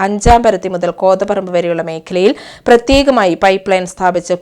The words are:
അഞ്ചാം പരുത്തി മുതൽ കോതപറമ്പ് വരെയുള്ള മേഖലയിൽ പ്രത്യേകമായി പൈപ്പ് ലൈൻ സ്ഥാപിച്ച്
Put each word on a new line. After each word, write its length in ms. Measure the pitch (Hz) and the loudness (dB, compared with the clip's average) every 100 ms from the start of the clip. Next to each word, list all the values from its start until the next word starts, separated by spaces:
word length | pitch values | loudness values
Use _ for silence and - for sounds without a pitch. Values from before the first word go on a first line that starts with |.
| 190 | -4
അഞ്ചാം 360 | 208 233 233 240 | 0 4 4 4
പരുത്തി 240 | 185 185 180 | 0 -4 -4
മുതൽ 160 | 175 170 | -6 -2
കോതപറമ്പ് 500 | 190 190 202 202 185 175 | 0 0 0 -4 -2 -4
വരെയുള്ള 280 | 175 165 165 | -2 -4 -6
മേഖലയിൽ 440 | 160 - 180 196 302 - - - | -10 -6 0 0 0 -10 -8 2
പ്രത്യേകമായി 680 | 233 233 269 285 254 190 165 | 2 4 2 2 2 0 2
പൈപ്പ് 280 | 196 190 190 | 0 0 0
ലൈൻ 160 | 185 180 | -2 -2
സ്ഥാപിച്ച് 420 | - 185 175 170 180 | -2 -2 -2 -4 -4